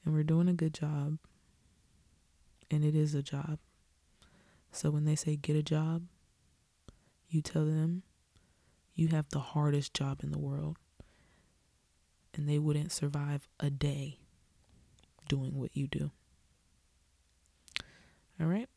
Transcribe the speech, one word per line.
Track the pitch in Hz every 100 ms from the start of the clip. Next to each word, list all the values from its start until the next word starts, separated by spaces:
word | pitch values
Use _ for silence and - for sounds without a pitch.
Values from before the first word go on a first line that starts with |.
And | - 156
we're |
doing | 156 160 180
a |
good | 175 160
job. | 156 151 151 143 156 _ _ _ _ _ _ _ _ _ _ _ _ _ _ -
And | 151
it | 151 156
is | 151
a | 147
job. | 139 139 151 151 _ _ _ _ _ _ - - - - _
So | - 156
when | 151 151
they | 156
say, | - 151
"Get | 143 151
a |
job," | 151 156 156 165 175 _ _ _ _ _ _ _ - - _ _ _
you | 160
tell | 151 160 156
them, | 156 160 180 - _ _ _ _ _ _ _ _ -
"You | 160
have | 160 147
the | 143
hardest | 131 151 147 143 139
job | - 139 135
in | 147
the | 147
world." | 143 139 151 160 _ _ - _ _ _ _ _ _ _ _ _ _ _ _
And | - 147
they | 147
wouldn't | 151 147 151
survive | - 143 143 143 143 - _
a | 143
day | 139 147 143 139 139 - _ _ _ _ - - _ - _ -
doing | 139 131 135
what | 135 -
you | 139
do. | 143 143 - _ _ _ _ _ _ _ _ _ _ _ _ _ _ - - - - - _ _ -
All | 160
right? | 190 -